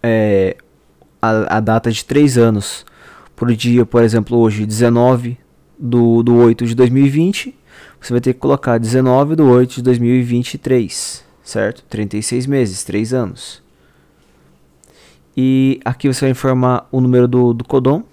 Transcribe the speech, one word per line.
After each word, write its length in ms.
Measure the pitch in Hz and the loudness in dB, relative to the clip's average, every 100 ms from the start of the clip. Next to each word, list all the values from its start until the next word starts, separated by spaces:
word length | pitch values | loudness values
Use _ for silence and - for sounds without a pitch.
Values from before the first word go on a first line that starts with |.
é, 560 | 117 110 107 98 95 - _ _ _ _ _ _ | 0 0 2 2 0 -4 _ _ _ _ _ _
a, 360 | 113 110 104 110 | -2 -2 -2 -2
a 20 | |
data 320 | 107 113 117 | 0 0 -2
de 120 | 110 | -6
três 320 | - 143 147 123 | -2 2 2 4
anos 480 | 117 104 - - - _ - - - - | 2 2 -6 -14 -20 _ -20 -20 -20 -6
pro 200 | 120 113 | -2 -2
dia, 300 | 120 120 113 | 2 2 2
por 160 | 120 | 2
exemplo, 340 | 113 113 101 120 | 2 0 0 0
hoje, 300 | 113 104 107 | 0 0 -6
dezenove 720 | 107 120 117 123 127 120 120 _ _ _ _ | 0 2 2 2 0 -4 -12 _ _ _ _
do, 460 | 123 120 117 117 | -2 2 2 2
do 140 | 120 120 | 4 4
oito 280 | 117 117 120 | 4 2 -2
de 80 | |
dois 160 | 117 123 | 2 2
mil 160 | 127 139 | 4 2
e 40 | |
vinte, 460 | 143 175 208 262 - _ - - _ | 2 -2 -4 -10 -18 _ -20 -20 _
você 100 | - | -4
vai 80 | 123 | -2
ter 140 | 127 | 0
que 60 | 123 | -2
colocar 400 | 135 139 - 117 | -2 -2 0 -2
dezenove 560 | 110 127 131 127 143 160 | 0 0 2 2 0 2
do 120 | 143 | 4
oito 280 | 123 127 - | 4 2 -2
de 80 | |
dois 160 | 127 123 | -2 0
mil 160 | 120 127 | 2 0
e 80 | |
vinte 320 | 120 120 123 - | 0 -4 -4 -8
e 20 | |
três, 680 | - 127 101 - - - _ _ | -2 -2 -2 -8 -12 -14 _ _
certo? 400 | - 107 104 117 | -10 -6 -6 -8
Trinta 340 | _ 107 101 104 | _ -10 -6 -6
e 60 | |
seis 240 | - 123 131 | -6 -6 -2
meses, 360 | 139 113 95 | -2 -2 -6
três 300 | - 104 113 | -6 -6 -4
anos. 480 | 127 104 - - - _ _ _ _ _ _ _ _ _ _ _ _ _ _ _ _ _ - | -4 -6 -10 -20 -20 _ _ _ _ _ _ _ _ _ _ _ _ _ _ _ _ _ -4
E 420 | 131 131 135 135 117 | 0 2 0 -2 -6
aqui 260 | 127 139 | -4 -4
você 100 | 127 | -2
vai 100 | 135 | -2
informar 560 | 127 135 127 127 127 - | -2 -2 0 0 -2 -4
o 80 | 131 | -2
número 280 | 127 123 123 | 2 2 2
do, 260 | 123 120 | 2 0
do 100 | 117 | 0
codom 380 | 120 135 127 156 226 | -2 0 0 -2 -6